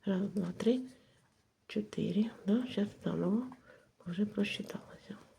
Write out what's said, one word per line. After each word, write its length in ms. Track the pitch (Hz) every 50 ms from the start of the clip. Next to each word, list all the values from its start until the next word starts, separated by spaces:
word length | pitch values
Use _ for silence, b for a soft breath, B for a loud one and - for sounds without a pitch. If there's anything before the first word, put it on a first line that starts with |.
| _
Раз, 240 | - 190 185 196 196
два, 220 | - 202 180 175
три, 300 | 180 - - 220 247 254 254 B B B B B B B B B B _ _ _ _ _ _ _
чотири. 640 | - 214 214 214 - - - - 175 202 214 226 - - - 190
Да? 200 | 202 240 247 247
Щас 200 | - - 202 208 - - -
заново. 440 | 175 175 165 170 175 202 226 254 254 254 B B B B B B B B _ -
Вже 200 | 175 175 185 208
просчиталася. 920 | 208 - - 202 202 - - 202 - - 208 - - - - - - - - - - -